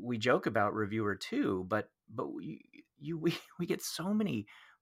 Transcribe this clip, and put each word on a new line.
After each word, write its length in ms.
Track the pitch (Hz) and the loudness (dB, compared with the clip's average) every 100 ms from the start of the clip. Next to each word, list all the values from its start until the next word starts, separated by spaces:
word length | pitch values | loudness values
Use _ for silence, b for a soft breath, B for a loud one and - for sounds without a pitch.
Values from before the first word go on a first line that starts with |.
we 160 | 117 117 | -4 0
joke 300 | 120 120 - | 4 4 4
about 280 | 110 101 | 2 2
reviewer 400 | 95 101 110 104 | 2 0 0 0
two, 520 | 98 - 254 202 95 92 | -2 -4 0 0 0 2
but, 220 | 107 - _ - | 0 -2 _ -14
but 240 | 113 143 | -6 -6
we, 320 | - - - - - - - | -6 -8 -10 -14 -20 -20 -12
you, 200 | 147 165 | -6 0
we, 180 | 165 165 - | 0 0 -6
<laughs> 120 | - | -6
we 80 | 175 | -2
get 160 | 175 | -2
so 320 | - - 175 | -4 -4 0
many 320 | 214 202 117 104 B B B | 2 2 0 -4 B B B